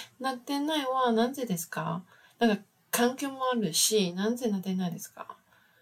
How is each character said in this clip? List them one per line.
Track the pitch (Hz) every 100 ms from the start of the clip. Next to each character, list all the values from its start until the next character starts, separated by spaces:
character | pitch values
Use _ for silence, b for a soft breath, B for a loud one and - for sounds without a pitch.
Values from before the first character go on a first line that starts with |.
| B _
な | 262
っ | 254
て | - 285
な | 294 311
い | 262
は | 262 247
な | 226 240
ぜ | 277
で | 240 170
す | -
か？ | - 156 170 b b b b
な | 233
ん | 202
か、 | - _ _
環 | - 240
境 | 269 277
も | 269 262
あ |
る | 247 190
し、 | 160 - 220 180
な | 175 208
ぜ | 247 247
な | 196
っ |
て | 190
な | 185 180
い |
で | -
す | -
か？ | - - - b b b b